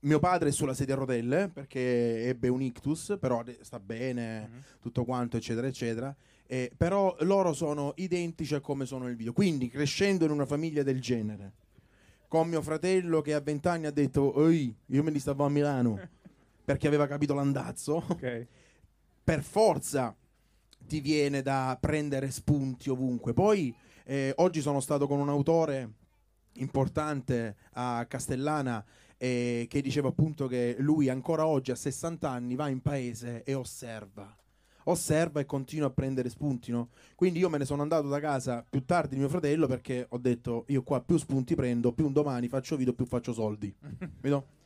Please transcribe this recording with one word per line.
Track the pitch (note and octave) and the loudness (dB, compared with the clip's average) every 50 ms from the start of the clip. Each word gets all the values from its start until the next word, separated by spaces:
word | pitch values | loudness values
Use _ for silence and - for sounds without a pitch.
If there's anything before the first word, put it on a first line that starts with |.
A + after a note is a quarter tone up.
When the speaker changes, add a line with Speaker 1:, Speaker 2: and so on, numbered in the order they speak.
Speaker 1:
mio | - C#3+ D3+ D3+ | 4 4 4 4
padre | D3 F3+ F#3 F3 E3+ C#3+ | 6 4 4 4 2 2
è | C3+ | 0
sulla | - D3+ C#3 C3 | 0 -2 -2 -2
sedia | - C#3+ C3 C3+ | -4 -2 -2 0
a | C3+ | -2
rotelle | C3+ C3 B2+ A#2 A#2 A#2+ C3+ E3+ G3+ G3 - | 0 0 0 0 0 2 2 0 0 -2 -4
perché | C#3+ C#3+ - - C3+ B2+ B2+ B2 A#2+ A#2+ A#2 A#2 A2+ A2+ | -12 -16 -8 -4 -2 0 2 2 2 2 2 0 -2 -2
ebbe | B2 C3 A#2+ A#2+ B2 | -2 -2 0 0 0
un | B2 B2+ C3+ | 0 0 -2
ictus, | C3 A#2+ - - C#3 D#3 D#3 - - G#3 F#3+ | -4 -6 -6 -4 -4 -4 -4 -4 -6 -6 -2
però | - C3 B2 A#2 | 0 0 0 0
ade-, | A#2 A#2+ A#2+ - - | -2 -8 -14 -18 -18
sta | - - A#2 | -16 -14 -14
bene, | G2 G2 A2+ A2+ B2+ C3 B2 B2 A#2 A2+ A2+ A2 G#2+ G#2+ | -10 -10 -6 -4 -4 -4 -4 -4 -4 -6 -6 -8 -10 -12
Speaker 2:
Mhm. | A2+ B2 C#3 - - _ | -14 -18 -20 -20 -20 _
Speaker 1:
tutto | _ A#2+ - - B2 | _ -4 -2 -2 -2
quanto, | A#2 B2+ B2 B2 A#2+ - | 0 0 -2 -2 -2 -2
eccetera, | A#2 A2+ - A#2+ A2+ A#2+ | -6 -4 -2 -4 -2 -2
eccetera. | C3+ C3+ - B2+ A#2 A2+ A2+ B2 C3+ C#3+ _ _ _ _ _ _ | -4 -4 -4 -4 -4 -4 -4 -6 -8 -10 _ _ _ _ _ _
Eh, | _ B2+ C3 B2+ - - | _ -4 -4 -4 -4 -2
però | - E3 E3+ F#3+ G3+ G3 F#3+ F3 - | -2 0 2 2 2 2 2 2 2
loro | D3+ F3+ F#3+ G3 F#3+ F3 D3+ | 2 2 4 4 4 2 0
sono | C3+ E3+ D3 D3 D3 C#3+ C#3+ - | 0 -2 -2 -2 -2 -2 -4 -4
identici | - F#3 F#3 F3 F3 F3 E3+ E3 - E3 C#3 D3 | -4 -4 -2 -2 -2 -2 -4 -4 -6 -4 -2 -2
a | C#3 | -4
come | C#3+ - C#3+ C#3 C3+ | -2 -4 -4 -4 -4
sono | B2+ C3+ C3 B2+ | -6 -6 -8 -6
nel | B2 A#2+ | -6 -6
video. | A#2 A2+ A2+ A#2 | -6 -6 -4 2
Quindi, | - G#3 F#3 D#3+ C#3 B2+ A#2+ | 2 4 4 4 2 -2 -4
crescendo | A2+ C#3 D3+ C#3+ - - G3 G3+ G3 F#3 E3 | -2 -2 -2 -2 0 2 2 2 4 4 4
in | D#3 | 2
una | D3+ D3 C#3 | 2 0 0
famiglia | A#2 C#3+ D3 D#3+ E3 D3+ D3 C#3 | 0 0 -2 -2 0 0 0 2
del | C#3 C3+ C3 | 2 0 0
genere, | B2 A#2 B2 A#2 G#2+ G#2+ G#2+ G2 G2+ G2 - _ _ _ _ - _ _ _ _ _ - - _ _ _ | 0 -2 -2 0 0 -4 -6 -8 -12 -16 -16 _ _ _ _ -20 _ _ _ _ _ -20 -20 _ _ _
con | - D#3+ D#3+ E3+ | 2 2 2 4
mio | E3+ D#3+ D3+ | 2 -2 0
fratello | D3+ D#3 D#3 E3+ F3+ F#3+ F#3 F3+ E3+ D#3+ D#3+ C#3+ | -2 -4 -2 0 2 2 2 2 2 2 2 2
che | C#3+ D3 | 2 -2
a | D3 | 0
vent'anni | C#3+ D3 D3+ D3 D3 F3+ F3 E3 D#3+ | 0 -2 -4 0 0 0 0 0 -2
ha | D3+ | -2
detto: | C#3+ D3 C#3+ C3+ C3+ C#3+ C#3 C#3 - C#3 | 0 2 0 2 2 2 2 2 4 6
"Oi, | D3+ E3 E3 E3 C#3 A#2+ G#2+ - _ | 6 6 6 6 4 0 -2 -6 _
io | - B2+ C#3 D3 | 0 2 2 2
me | D#3+ | 2
li | D3+ D3 | 0 0
stavo | C3+ C#3+ C#3 C#3 C#3+ | -2 -2 0 2 2
a | C#3+ | 2
Milano", | D3 D3 C#3+ D3 C#3+ C3 B2 A#2+ G#2+ G2 B2+ F3+ _ _ _ - _ | 4 4 2 2 2 2 2 2 0 -2 -8 -14 _ _ _ -20 _
Speaker 2:
<laughs> | _ _ _ _ _ _ | _ _ _ _ _ _
Speaker 1:
perché | - C#3 C3+ - | -2 -2 0 2
aveva | D3+ D3 D3 D3 | 2 4 4 4
capito | C3+ C#3+ C#3 D3 C#3 C#3 | 2 2 -2 0 2 2
l'andazzo. | C#3+ C#3 C#3 C#3 C#3 C3 - - - - - D3 E3+ E3 - | 2 2 2 0 0 -2 -6 -10 -8 -4 -2 -2 -2 0 -4
Speaker 2:
Ok. | F3 E3+ - B2+ B2 A#2 A#2+ - _ - _ _ _ _ _ _ _ _ _ _ _ _ _ | -6 -4 -4 -6 -6 -6 -10 -12 _ -20 _ _ _ _ _ _ _ _ _ _ _ _ _
Speaker 1:
Per | - D#3+ D3 C#3 | 0 0 0 -2
forza | - - G3 A3 G#3+ E3 C3 - - - C#3 B2+ A#2 F#2+ _ _ _ _ _ _ _ _ _ _ _ - _ - | -2 2 4 6 6 6 2 -2 -2 -2 0 0 -2 -4 _ _ _ _ _ _ _ _ _ _ _ -20 _ -10
ti | - D3+ D#3 | -6 -6 -4
viene | C3+ C#3+ D#3 D3+ C#3+ C#3+ C#3 C#3 | 0 0 2 2 2 2 2 0
da | C3 C3+ C3+ C3+ C3 C3 B2+ B2 | 0 0 0 0 0 0 -2 0
prendere | - D3 D3+ D3+ D3+ D3 C#3 C3+ C3+ C3+ | 0 0 0 0 0 0 -2 -2 -2 -4
spunti | B2 - - - C#3+ C#3+ C3+ C3+ B2+ B2 - C#3 | -6 -6 2 2 2 2 2 -2 -4 -6 -2 -2
ovunque. | C3 B2+ C3 C3 B2 A#2 - - A2+ | -2 0 0 -2 -2 -2 -2 0 2
Poi, | C3 F#3 G#3 G#3+ G3+ E3 B2 A2+ - _ - - - - | 4 4 6 4 4 2 -2 -4 -6 _ -20 -20 -20 -10
eh, | - C3 C#3 C3+ C3+ C3+ | -6 -4 -2 -2 -2 2
oggi | - E3+ F#3 E3+ D#3 | 4 4 4 4 2
sono | C3+ D3 C#3+ C#3 | 0 0 0 0
stato | C3+ - D3+ C#3 C#3+ | 0 0 0 0 2
con | C#3 C#3+ C#3+ | 2 2 0
un | C#3+ C#3+ | 0 0
autore | C#3+ C#3+ C#3 D3+ E3 E3 D#3+ D#3 C#3 C3+ B2+ A2+ A2 _ _ _ _ _ _ _ _ _ _ _ _ - | 2 2 2 4 4 4 4 2 0 -4 -6 -8 -12 _ _ _ _ _ _ _ _ _ _ _ _ -8
importante | C3 C3 - C3+ C3+ B2+ - - D3+ D3+ D3 C#3 A#2+ - C3 A#2 A#2 A2 G2+ _ _ - - | -8 -2 0 0 0 2 0 -2 -2 -2 -4 -4 -2 -2 -2 0 0 -4 -8 _ _ -14 -8
a | - B2 B2 A#2+ A#2 A#2 | -6 -4 -2 -2 -4 -4
Castellana, | - - B2+ - - C3+ B2+ C3+ D3+ D3+ D3+ C3+ B2+ A#2+ A2 G#2+ _ _ - - _ _ | -6 -8 -8 -6 -6 -4 -4 -2 -2 -2 -2 -2 -2 -4 -4 -6 _ _ -20 -20 _ _
eh, | _ B2+ B2+ B2 A#2+ A#2+ A#2+ A#2+ A#2+ A#2 | _ -4 -2 0 0 0 0 -2 -2 -4
che | A#2 - C#3+ | -2 -2 -2
diceva | C#3 C3 B2+ D3 C3+ C3 | -2 0 -2 0 0 0
appunto | - - D3+ D#3+ D3 - C#3 | 2 2 0 0 0 -4 -4
che | B2+ B2 B2 A#2+ A#2+ A#2+ G#2+ | -2 0 0 0 0 0 0
lui | C3+ D3 D3+ D#3+ D3 B2+ | 2 2 4 4 4 2
ancora | B2+ C3 - - E3 D#3 D#3 | 2 -2 -2 -2 0 2 2
oggi | D#3+ D#3 C3+ C3 - | 2 2 2 0 -2
a | B2 | -6
sessanta | - - D3 C3 - - E3 E3+ D#3+ - D3 | -4 -4 -6 -6 -4 -6 -6 -6 -4 -4 -4
anni | B2+ B2 A#2+ B2 B2 | -4 -4 -4 -4 -4
va | B2+ D3+ D3 | -4 -2 -4
in | C3+ C3 - | -4 -2 -2
paese | C#3+ D3 C#3 B2 A#2+ A#2 A2 A#2+ B2 A#2+ A2+ - | -2 -2 -2 -4 -6 -8 -8 -10 -10 -10 -8 -6
e | - C3+ | -4 -4
osserva. | C3+ B2 - - - - A#2 A2+ A2 G#2 G2 G2+ G#2+ G2+ G2 - _ _ _ _ _ _ _ _ _ _ | -4 -4 -8 -12 -12 -12 -12 -12 -12 -14 -16 -16 -18 -18 -18 -20 _ _ _ _ _ _ _ _ _ _
Osserva | - F3+ E3+ - - D#3 D#3 E3 E3+ - D3+ | 0 0 0 2 2 2 2 2 2 0 -4
e | C#3 | -4
continua | - - C#3 C3+ - - D#3 D3 | -2 -4 -4 -4 -4 -2 -2 -2
a | C3+ | 0
prendere | C3 - C3+ C3+ C3+ B2+ B2 B2+ | 0 0 -2 0 0 0 -2 -2
spunti, | B2 - C#3+ D3 C3+ A#2+ - - | -4 -4 -2 -2 -2 -2 -4 -4
no? | A#2+ A#2+ A#2+ A#2+ _ - - - _ | -4 -4 -4 -6 _ -20 -20 -20 _
Quindi | - F3+ F#3 F3 E3 | 2 2 2 4 2
io | F3+ F3 | 0 2
me | D#3+ | 2
ne | C#3 C#3+ | 0 -2
sono | C3 D3 C#3+ | -2 -2 -2
andato | D3 D3+ E3 D#3+ D3 C#3+ | 0 2 2 0 2 0
da | C#3 C#3+ | -2 -2
casa | D3 D3+ C#3+ C3 A#2+ C3 B2 A#2 - _ | 0 0 -2 -2 -2 -2 -4 -4 -6 _
più | - C3+ C3 | -4 -4 0
tardi | - F3 F3 D#3 C#3 C3 | 2 2 2 2 0 0
di | C3+ | 0
mio | C#3 C#3 | 0 0
fratello | D#3 F3+ D#3 C#3+ D3 D#3+ D#3+ | 0 0 2 2 2 2 2
perché | C3 C3 B2 - - C3 B2 B2 - | 2 0 -4 -4 -4 -4 -4 -4 -4
ho | - B2 | -6 0
detto: | B2 B2+ A#2+ A#2+ - B2 A#2 A#2 - - | 2 2 0 2 0 -4 -4 -4 -2 0
"Io | C#3+ C3+ B2+ | 0 0 0
qua | - C#3+ B2+ | 0 -2 -2
più | C#3+ - F3 | 2 2 2
spunti | D#3+ D3 - C3+ C3+ B2+ B2+ E3 | 2 2 2 0 0 0 0 0
prendo, | - C3 B2 A#2+ A#2+ A#2 A#2+ A#2 | 0 2 2 2 4 2 2 2
più | - D#3 | 4 0
un | D3 C3+ | 2 4
domani | D3+ D3 D3 C3 A#2+ A#2+ A#2+ | 2 2 2 0 -2 -2 -2
faccio | B2+ C3+ C3 - E3 | -2 -4 -4 -2 -2
video, | C#3 B2+ B2 A#2+ | 0 0 0 2
più | - C3 | 0 -2
faccio | A#2+ - B2 A#2 - A#2+ | -2 -2 -4 -2 -2 -2
soldi." | A2+ A2 G#2+ G#2 G#2 G#2 G2+ F#2+ _ | -2 -2 -2 -2 -4 -8 -10 -10 _
Speaker 2:
<laughs> | - - - - | -16 -14 -12 -10
Speaker 1:
Capito? | F#3 D#3 - - - C#3 C#3+ C#3 C3+ - _ _ _ | -10 -12 -12 -6 0 0 0 0 0 -6 _ _ _